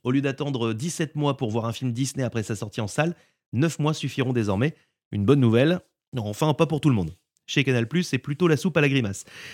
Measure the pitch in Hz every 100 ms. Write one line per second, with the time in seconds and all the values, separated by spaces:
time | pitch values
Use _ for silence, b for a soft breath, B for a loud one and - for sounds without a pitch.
0 | 123 139 139 131 143 131 113 110 165 -
1 | 151 151 143 135 120 113 113 - 131 117
2 | 135 - 120 113 107 104 107 - 104 -
3 | 165 170 b b _ 113 160 - 151 151
4 | 135 - 127 123 104 98 147 b b _
5 | _ 104 101 147 120 113 151 180 - _
6 | _ 123 104 104 156 147 151 151 151 113
7 | 80 - _ _ - 151 135 123 117 175
8 | 175 131 - 143 175 151 185 156 143 135
9 | 104 95 B B B